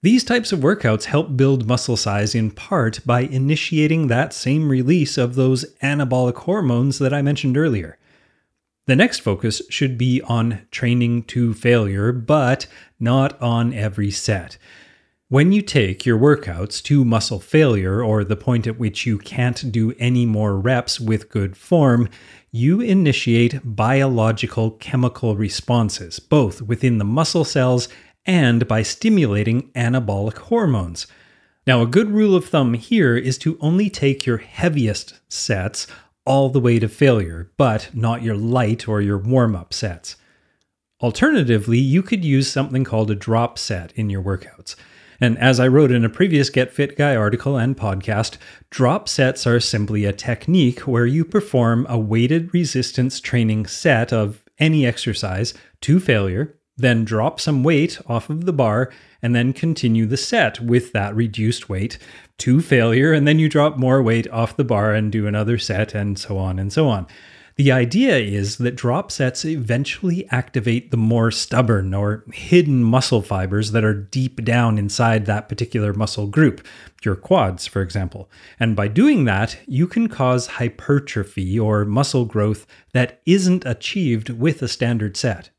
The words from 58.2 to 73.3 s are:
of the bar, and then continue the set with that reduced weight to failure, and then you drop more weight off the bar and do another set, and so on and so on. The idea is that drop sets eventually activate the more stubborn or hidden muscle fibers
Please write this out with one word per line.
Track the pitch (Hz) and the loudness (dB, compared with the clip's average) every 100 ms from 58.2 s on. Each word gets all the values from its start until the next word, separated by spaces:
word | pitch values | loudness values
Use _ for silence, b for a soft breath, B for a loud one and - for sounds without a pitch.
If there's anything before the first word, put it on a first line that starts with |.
| - | -4
of | 151 | -6
the | 175 | -4
bar, | 151 117 107 127 B B B | 0 0 2 -2 B B B
and | 117 | -2
then | 120 120 | 0 0
continue | 135 160 160 123 113 110 | -2 -4 -2 0 2 0
the | 127 | -2
set | - 233 135 - | -2 0 0 -2
with | 120 120 120 | 0 0 0
that | 110 101 104 | -4 -4 -2
reduced | 117 104 110 117 - | -2 0 -2 -2 -6
weight | 95 107 - B B B _ | -6 -6 -8 B B B _
to | - 131 | 2 2
failure, | 165 131 117 117 147 | 4 2 4 4 4
and | 156 143 | 4 4
then | 156 | 4
you | 156 | 4
drop | 151 147 143 | 4 2 2
more | 127 131 | 2 4
weight | 120 117 113 | 4 2 -2
off | 113 113 - | -2 -4 -2
the | 127 | 0
bar | 110 107 | 2 2
and | 107 107 | 0 0
do | 107 104 | -2 -2
another | 104 107 117 | -2 0 -2
set, | - 98 107 107 | -2 -2 -2 -2
and | 101 95 | -4 -6
so | - 98 | -6 -4
on | 95 92 | -4 -2
and | 95 | -4
so | 127 151 | 0 0
on. | 104 87 B B B B - | 0 -4 B B B B 0
The | 139 | 2
idea | 127 120 165 262 156 | 4 2 2 2 2
is | 107 101 98 107 | 0 -2 -4 -2
that | 120 123 | -4 -2
drop | 123 131 202 | -2 -2 -4
sets | - 131 - 156 | -4 -4 -2 -6
eventually | 160 113 117 139 - 190 170 - | -4 -2 -2 -2 -4 -2 -2 -2
activate | 123 - 135 113 117 - | -4 -4 -4 0 -2 -2
the | 117 | -2
more | 110 117 113 | 2 2 2
stubborn | 110 - 120 120 107 95 | 0 -4 0 2 0 0
or | 98 101 107 - | -2 -4 -4 -10
hidden | - - 175 156 131 | -18 2 4 4 2
muscle | 117 123 - 120 | 4 2 2 0
fibers | 101 | 0